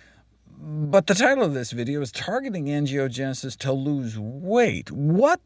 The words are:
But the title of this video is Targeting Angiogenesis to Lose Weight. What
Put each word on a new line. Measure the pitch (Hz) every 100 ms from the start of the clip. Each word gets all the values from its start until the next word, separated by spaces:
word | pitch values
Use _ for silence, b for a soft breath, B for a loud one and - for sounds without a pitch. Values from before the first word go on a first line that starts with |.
| b b b _ - -
But | 151 151 151 190 170
the | 190
title | 247 269 190
of |
this | 135 98
video | 117 120 147
is | 135
Targeting | - - 240 269 190 143
Angiogenesis | 147 143 139 135 120 135 127 135 -
to | 135
Lose | 135 139 143 120 110
Weight. | 107 135 180 233 220 87 -
What | 90 147 180 285 359